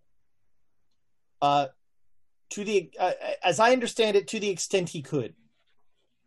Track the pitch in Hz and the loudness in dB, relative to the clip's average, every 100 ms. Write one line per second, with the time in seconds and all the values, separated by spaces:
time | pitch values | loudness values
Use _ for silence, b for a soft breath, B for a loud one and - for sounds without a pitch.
0 | _ _ _ _ _ _ _ _ _ _ | _ _ _ _ _ _ _ _ _ _
1 | _ _ _ _ 143 143 135 - _ _ | _ _ _ _ 2 2 0 -6 _ _
2 | - - _ _ _ - 208 202 160 - | -20 -20 _ _ _ -8 -2 0 -2 -2
3 | 180 143 - - 180 175 226 254 233 - | -2 -2 -6 -2 0 4 4 4 0 0
4 | 220 202 - 220 202 175 - 196 175 165 | 2 2 0 -4 -4 -4 -2 -2 -2 -6
5 | 131 147 107 - _ _ _ _ _ _ | -6 -4 -4 -10 _ _ _ _ _ _
6 | _ _ | _ _